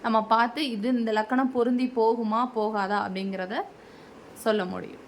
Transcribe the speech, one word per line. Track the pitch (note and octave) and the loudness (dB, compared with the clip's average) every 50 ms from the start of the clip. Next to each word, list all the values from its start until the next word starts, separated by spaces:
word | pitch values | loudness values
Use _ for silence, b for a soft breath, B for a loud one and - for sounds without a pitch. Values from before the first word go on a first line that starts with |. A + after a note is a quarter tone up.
| - | 0
நம்ம | A#3 A3 A3 G#3+ G#3+ A3+ | 2 2 2 4 4 4
பார்த்து, | A3+ A#3 A#3 A#3+ D4 D#4 C4 A3+ | 4 4 2 0 -2 -2 -2 -2
இது | G3+ G3+ B3+ B3+ A#3+ | -2 0 0 0 0
இந்த | A#3 A3 G#3+ G#3+ | 0 0 0 0
லக்கணம் | A3 A3 C4 B3+ C4+ B3+ - | 0 2 2 2 2 2 2
பொருந்தி | B3 A#3 B3+ B3 B3 B3+ B3+ - A#3+ | 2 2 2 2 2 0 0 2 2
போகுமா | A3 A3+ A#3 A#3 A3+ G#3+ A3 A3+ B3 B3 B3 A3+ | 4 4 4 2 0 0 0 0 0 -2 -2 -2
போகாதா | G#3+ A3 A3 G#3 G3 F#3+ G#3 G3+ - | -2 0 0 -2 -2 0 0 -2 -2
அப்படிங்கிறத | G#3 F#3 F#3+ F#3+ G3 F#3+ F#3 F#3 F#3 A3+ D#4 G4 - - B B B B B B B B B - - - - - | -2 -4 -4 -4 -4 -4 -6 -6 -6 -6 -6 -6 -8 -12 B B B B B B B B B -20 -20 -20 -2 0
சொல்ல | A3+ G#3+ G#3+ F#3 F3+ F#3 | 2 2 2 0 -2 -6
முடியும். | F3+ F3 - - - - | -8 -10 -10 -14 -16 -20